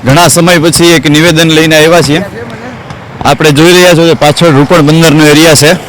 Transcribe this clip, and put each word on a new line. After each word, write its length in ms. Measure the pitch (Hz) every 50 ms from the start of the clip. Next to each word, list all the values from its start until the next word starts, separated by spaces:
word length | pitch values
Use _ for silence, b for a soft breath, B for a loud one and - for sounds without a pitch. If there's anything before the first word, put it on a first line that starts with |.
| -
ઘણા 220 | 120 135 165 175
સમય 320 | 156 - 170 165 175 180 170
પછી 260 | 151 170 151 - 170
એક 240 | 170 170 160 135 160
નિવેદન 400 | 147 151 160 175 160 160 170 160
લઈને 360 | 160 156 160 160 160 156 151
આવ્યા 160 | 165 175 170
છીએ. 200 | 143 131 147 170 190 - - 226 233 233 226 220 233 254 247 - - - - - - - - - -
આપણે 260 | 127 143 - 160 156
જોઈ 220 | 147 139 160 175 180
રહ્યા 200 | 180 180 180 175
છો 140 | 151 170
કે 60 | 170 151
પાછળ 340 | 117 147 147 147 - 175
રૂપણ 340 | 170 143 139 143 - 180 170
બંદરનો 440 | 147 147 156 165 165 160 147 156 151
એરિયા 300 | 151 147 151 160 165 151
છે. 160 | - 143 151 185 170 -